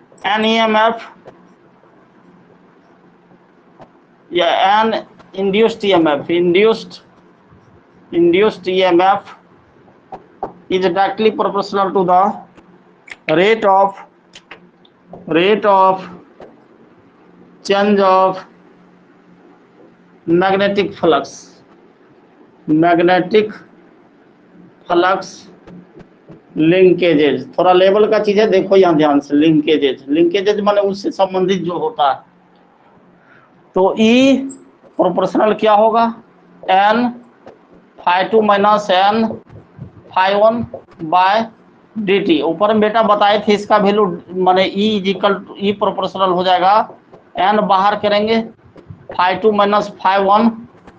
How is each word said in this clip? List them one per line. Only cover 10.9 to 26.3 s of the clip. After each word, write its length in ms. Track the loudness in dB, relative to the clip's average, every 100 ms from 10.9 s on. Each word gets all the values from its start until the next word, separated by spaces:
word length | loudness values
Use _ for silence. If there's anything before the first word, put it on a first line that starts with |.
| 0 -2 0 0
proportional 640 | 0 -4 -4 -4 -4 -2
to 120 | 0
the 180 | 2 2 2 -4 -14 -20 -20 -20 _ _ -20 -14 -4 0
rate 280 | 2 2
of, 300 | 2 2 2 -2 -20 _ _ -20 -20 -20 -20 _ _ _ _ -16 -4
rate 380 | 0 0 0
of 460 | 2 2 2 0 -8 -20 -20 -20 -20 -20 _ _ -20 _ _ _ _ -20 -20 -12
change 380 | -4 -2 0 2
of 440 | 2 2 0 -2 -14 _ -20 _ _ _ _ _ _ _ -20 _ _ _ -20 _ _ _ -2
magnetic 640 | 0 0 0 -2 -2 -6
flux, 680 | -2 0 0 -4 -16 -20 -20 _ -20 _ _ _ _ _ _ _ _ -4
magnetic 840 | 0 2 2 2 0 0 0 -2 -8 -20 _ _ _ _ _ _ _ _ -20 -20 _ -4
flux 600 | -2 0 -2 -8 -20 -20 -20 -20 -20 -20 -20 -20 _ -20